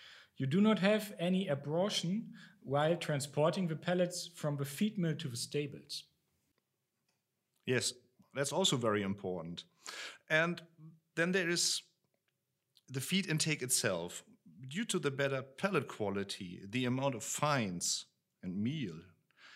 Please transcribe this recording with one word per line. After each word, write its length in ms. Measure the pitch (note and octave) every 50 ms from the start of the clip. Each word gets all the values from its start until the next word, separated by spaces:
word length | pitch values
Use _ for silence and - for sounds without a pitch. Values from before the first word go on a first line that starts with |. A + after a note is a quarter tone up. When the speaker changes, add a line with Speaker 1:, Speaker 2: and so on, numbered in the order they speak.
| - - - - - _ _ -
Speaker 1:
You 80 | C3+
do 140 | C3+ D3 G3
not 200 | G#3 A3 G#3+ F3
have 340 | F3+ G3+ G#3+ G#3 G3+ - - -
any 300 | E3+ F3+ F#3 F#3 G3 D3
abrasion 840 | C#3+ C3+ - C#3+ D3+ E3+ F#3+ G#3 - - - E3 F#3+ A3+ - - - - - - - _
while 320 | - C3 C3+ C#3+ D3+ D#3+ F3
transporting 720 | E3 - - D3+ C#3 - - - D3 D3+ E3+ F3 G3 F#3 D#3+
the 80 | D#3+
pellets 520 | - - F3 F3+ F3+ F3+ F3 - - - - -
from 220 | - - D3+ C#3+
the 100 | C#3 C#3
feed 320 | C#3 - - G#3 G#3+ G#3+ G3+
mill 160 | E3+ D#3+ D3
to 140 | - - C3
the 80 | A#2+
stables. 680 | A#2+ - - - D3 D3+ C#3+ D3 - - - - - - _ _ _ _ _ _ _ _ _ _ _ _ _ _ _ _ _ _ _ _ _ _ _ _ _ _ _ _ _ _ _ -
Speaker 2:
Yes, 300 | B2 B2+ A#2+ - - - - _ _ _ _ - _ -
that's 180 | B2+ C#3 C3
also 240 | C#3+ E3+ F#3+ - D3+
very 260 | B2 A#2+ A2 G#2 G#2
important. 640 | G2+ F#2+ F#2+ G2 - F#2 F2+ E2+ E2 E2+ E2+ - - _ _ _ - - - - - - - - _ -
And 320 | D#3+ D#3 E3 F3 F3 E3+ - - _ - D#3 D#3+ - - _ _ -
then 180 | E3 E3 F3+
there 160 | F#3 G3 F3 E3
is 320 | F3 E3 - - - - - _ _ _ _ _ _ _ _ _ _ _ _ _ _ _ _ _ _ _ _
the 140 | - B2+ C3+
feed 280 | B2+ - F3+ G3 F#3 -
intake 340 | D#3 D#3 - D#3+ D3+ D3
itself. 640 | - B2 - - - A2 F#2 E2+ E2+ F2 - - - - - _ - - - F#2 C3 C3
Due 160 | C#3+ G3 A#3
to 120 | - - F3+
the 120 | D3 C#3+
better 300 | C3+ C3 C#3 C#3 C3+ C3
pellet 480 | B2+ C3 - - - G3 G#3 B2 A#2 -
quality, 720 | - - G#2+ G2 G2 G2+ G2 G2 - - G2 F2 F2 F2 E2+ G2+
the 160 | G#2+ B2+ B2
amount 300 | B2 B2 C3 C#3 C#3+ -
of 100 | - -
fines 800 | - - - D3 D3+ D3 C3 A2 F#2+ F2 E2+ - - - - - _ _ _ _ _ _ _
and 200 | - F#2 F2 G2+
meal 340 | G#2+ B2 D#3 D#3+ B2 F2+ D#2+ D#2+ F2 F#2 - _ _ _ _ _ - - -